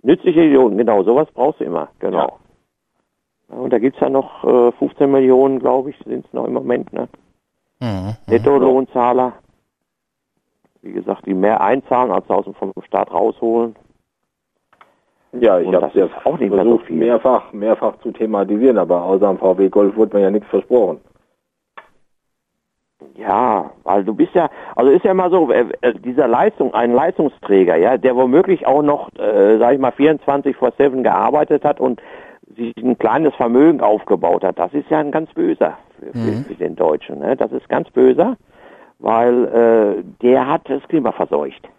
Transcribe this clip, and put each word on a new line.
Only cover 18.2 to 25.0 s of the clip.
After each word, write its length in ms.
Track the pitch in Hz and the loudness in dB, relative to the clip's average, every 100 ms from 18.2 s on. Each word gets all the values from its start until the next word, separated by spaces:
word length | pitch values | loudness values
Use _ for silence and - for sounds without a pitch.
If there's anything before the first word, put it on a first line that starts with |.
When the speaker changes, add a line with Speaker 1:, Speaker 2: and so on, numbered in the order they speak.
| 110 104 98 104 131 107 | -4 -2 -2 2 2 2
Speaker 2:
aber 260 | 85 87 | 0 -2
außer 240 | 90 95 98 | 0 0 0
dem 100 | 90 | 0
V 180 | 95 92 | 0 2
W 100 | 95 | 2
Golf 300 | 101 101 107 | 2 0 2
wurde 180 | 107 | 0
mir 80 | 101 | 2
ja 80 | 98 | 0
nichts 160 | 104 - | 0 -2
versprochen. 520 | 101 - 123 95 78 _ _ _ _ _ _ _ - _ _ _ _ _ _ _ _ _ _ _ _ 71 69 | -4 0 0 0 -4 _ _ _ _ _ _ _ -20 _ _ _ _ _ _ _ _ _ _ _ _ -20 -12
Speaker 1:
Ja, 540 | 107 98 123 101 73 - | -4 0 0 -2 -4 -12
weil 200 | - 98 | -2 -2
du 80 | 98 | -2
bist 200 | 107 339 | -2 -2
ja, 160 | - 156 - - | 0 -2 -6 -10
also 140 | - 202 | 0 2
ist 120 | 185 | 4